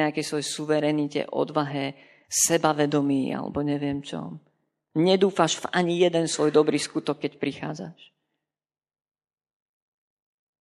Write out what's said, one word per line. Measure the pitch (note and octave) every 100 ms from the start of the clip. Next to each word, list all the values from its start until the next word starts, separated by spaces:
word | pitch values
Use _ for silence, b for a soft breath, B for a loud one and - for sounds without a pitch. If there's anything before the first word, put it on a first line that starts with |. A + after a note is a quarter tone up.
nejakej | D3+ D3+ D3
svojej | D3+ C3+
suverenite, | - D3+ D3+ D3 D3+ C#3+ D3 -
odvahe, | - C#3+ D3+ C#3 C#3+ C#3 B B B B
sebavedomí | - - E3 D#3 D3 D3 D3 C#3+ C#3 C3
alebo | - - C#3+
neviem | D3 C#3+ C#3+ C#3
čom. | - - - D#3 - _ _ _ _ D#3
Nedúfaš | F3 F#3+ G3 F#3+ D#3+ -
v | -
ani | F#3 F3 E3+
jeden | F3+ E3 D#3+
svoj | - D3+
dobrý | D3+ D3+ D3
skutok, | - D#3+ - D3
keď | C#3+ -
prichádzaš. | C#3+ C3 D3 D#3 E3+ - - _ _ _ _ _ _ _ _ _ _ _ _ _ _ _ _ _ _ _ _ _ _ _ _ _